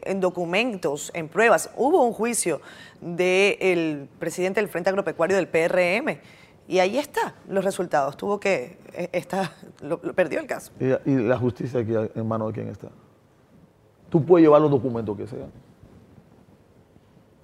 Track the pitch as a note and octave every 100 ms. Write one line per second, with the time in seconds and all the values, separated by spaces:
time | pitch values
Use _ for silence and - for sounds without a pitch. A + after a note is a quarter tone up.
0 | - F#3+ F3+ F3+ E3 F#3 B3+ F#3+ D#3 C#3+
1 | - F3 D#3 F#3+ A3+ D#3+ - - C4 F4
2 | A#3+ G3 A#3 A3+ F3 C#3+ - - - -
3 | E3 F3 F3+ F#3 G3+ - F#3 E3+ D#3+ D3
4 | C#3 - E3 F3+ F#3 G3 G#3 E3 F#3+ F#3+
5 | F#3+ D3 E3 F#3+ E3 E3 E3+ F3+ F3 G#3
6 | D4 D#3+ - - - - - F#3 F#3 B3
7 | C#4+ - - - - G3 F#3+ F#3+ F3 D3
8 | C#3 - G3 G3+ G3 D#3+ B2 - - -
9 | F3 F3 - F#3 F3+ - - - D3 E3+
10 | D#3+ C3 D#3+ - C#4 B2 - - C3 B2
11 | - C3+ A2 B2 A#2+ - C3+ B2+ A2 A2
12 | A2 A#2 A2 A2+ A2 A2 A2 G#2 - -
13 | - _ _ _ _ - - _ _ _
14 | - E3+ C#3 F3 D#3 D3 D3+ C#3 B2+ A#2
15 | G#2+ G2+ G#2+ B2+ C3+ - - _ - -
16 | - - - - _ _ _ _ _ -
17 | _ _ _ _